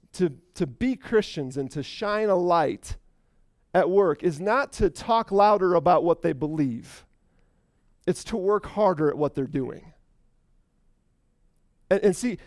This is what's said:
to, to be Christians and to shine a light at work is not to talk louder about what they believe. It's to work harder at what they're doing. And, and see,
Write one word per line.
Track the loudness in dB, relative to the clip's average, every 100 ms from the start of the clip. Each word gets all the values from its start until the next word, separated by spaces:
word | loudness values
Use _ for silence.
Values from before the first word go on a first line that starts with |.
| _
to, | -4 -2 -4 _ -6
to | -6
be | -2 -4 -4
Christians | 0 0 0 -4 -6 -6
and | -6
to | -8
shine | -10 -6 -4 0 2
a | 2
light | 2 2 0 -4 -10 -14 _ _ _ _ _ _ _
at | 0 2
work | 4 2 2
is | -2 -2
not | -2 0 -2
to | -2 -2
talk | -2 -2 0 2
louder | 4 4 4 2 2
about | 4 4
what | 4 0
they | -2
believe. | -2 -4 -2 -2 -4 -12 -20 _ _ _ _ _ _ _ _ _ _ -6
It's | -6 -4
to | -4
work | 0 0 -2
harder | 0 2 2 0
at | 0
what | -2 -2
they're | -4
doing. | -4 -6 -10 -20 _ _ _ _ _ _ _ _ _ _ _ _ _ _ _ _ _ _ _ -2
And, | 2
and | 2 0
see, | -4 -6